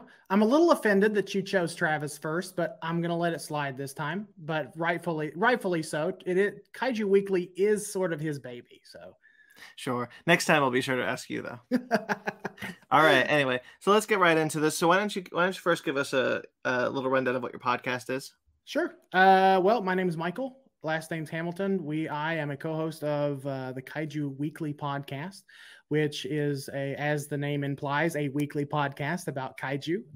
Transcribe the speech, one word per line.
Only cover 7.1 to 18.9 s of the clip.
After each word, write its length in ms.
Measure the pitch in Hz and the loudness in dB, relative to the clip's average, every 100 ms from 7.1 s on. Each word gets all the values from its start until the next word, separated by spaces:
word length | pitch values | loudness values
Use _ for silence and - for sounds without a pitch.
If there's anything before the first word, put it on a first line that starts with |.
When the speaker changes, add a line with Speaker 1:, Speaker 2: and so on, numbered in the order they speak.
| 196 196 190 180 - | 4 4 -2 -2 0
Speaker 1:
is 360 | 202 214 - | 2 2 -2
sort 200 | 196 185 | -4 -2
of 80 | 160 | -2
his 180 | 156 143 | -4 -6
baby, 420 | 123 123 - - | -8 -14 -16 -20
so. 320 | _ - 85 - _ _ _ - - | _ -20 -20 -20 _ _ _ -20 -20
Speaker 2:
Sure. 340 | - - 123 120 - | -10 -4 -4 -4 -6
Next 200 | - 175 | 2 2
time 180 | - 156 | 6 4
I'll 80 | 139 | 4
be 100 | 123 | 2
sure 140 | 135 | 0
to 100 | 127 | 0
ask 240 | 123 127 - | -2 -4 -6
you, 140 | 120 | -8
though. 160 | 104 120 - | -8 -12 -2
Speaker 1:
<laughs> 80 | 247 - 226 - 208 - - - - - - - | -2 0 -2 -2 -6 -6 -8 -10 -12 -14 -12 2
Speaker 2:
All 100 | 139 | 6
right. 200 | 156 135 123 | 6 6 4
Anyway, 320 | 151 135 127 - - | 2 2 -2 -6 -6
so 100 | - | 2
let's 160 | 208 208 | 2 4
get 140 | 214 | 4
right 180 | 175 160 | 4 4
into 220 | 160 156 | 2 2
this. 180 | 151 151 | 0 2
So 80 | 170 | 4
why 120 | 185 | 4
don't 160 | 208 202 | 2 -6
you, 80 | 180 | -6
why 100 | 165 | -2
don't 120 | 180 180 | 0 0
you 40 | |
first 240 | - 165 | 0 0
give 120 | - 139 | 0 -2
us 160 | 139 | 0
a, 300 | 135 120 120 - _ | 0 0 -2 -6 _
a 240 | - 127 120 | -4 0 0
little 220 | 135 131 | 0 0
rundown 240 | 131 127 | 0 0
of 80 | 127 | -2
what 100 | 120 | -4
your 60 | - | -6
podcast 480 | 127 120 - 127 - | -2 -2 0 -4 -4
is? 240 | 131 - _ _ _ | -6 -6 _ _ _
Speaker 1:
Sure. 300 | - 277 330 | -8 -4 -4